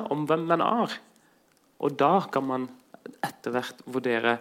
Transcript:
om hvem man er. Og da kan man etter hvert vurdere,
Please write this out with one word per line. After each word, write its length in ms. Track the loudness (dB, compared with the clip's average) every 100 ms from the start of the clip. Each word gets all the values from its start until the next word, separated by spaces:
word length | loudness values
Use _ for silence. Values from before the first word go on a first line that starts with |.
| 0
om 160 | -2
hvem 220 | 0 0 2
man 140 | 2
er. 300 | 2 2 0 -4 -14 _ _ _ _ _ _ -4
Og 120 | -2
da 300 | 2 4 4
kan 220 | 2 -2 -2
man 160 | -4 -6 -10 _ -20 -18 -8
etter 340 | -8 -6 -4
hvert 300 | -4 -4 -12
vurdere, 540 | -6 -4 0 2 2 0